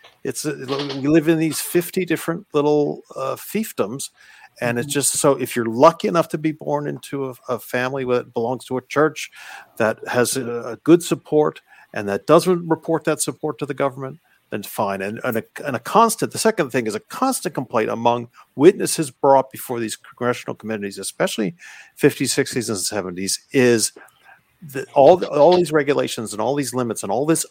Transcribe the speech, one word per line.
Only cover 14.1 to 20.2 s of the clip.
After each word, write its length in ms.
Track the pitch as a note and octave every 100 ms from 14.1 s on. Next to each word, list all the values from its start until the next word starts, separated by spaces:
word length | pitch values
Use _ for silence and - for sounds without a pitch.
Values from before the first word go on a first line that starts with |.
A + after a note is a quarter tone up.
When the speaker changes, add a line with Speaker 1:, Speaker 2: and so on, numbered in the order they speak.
| D#3 _ _ _
Speaker 1:
then 140 | G#2+
fine. 380 | - - G2+ G2
And, 180 | G2 A2+
and 140 | B2+ A2+
a, 60 | - - C#3+
and 100 | A#2+
a 40 |
constant, 520 | - G#3 A3+ - -
the 60 | -
second 340 | A3 G#3+ C3+
thing 140 | C3 A2
is 100 | G#2
a 40 |
constant 560 | - - C4+ B3 E3+ C#3+
complaint 340 | B2+ A#2 A2
among 400 | A2+ A#2+ A#2+ A#2 - - -
witnesses 540 | D3+ - F#3+ - C3+
brought 400 | - C#3+ C3+ -
before 300 | - - A#2+
these 160 | A2 -
congressional 600 | - -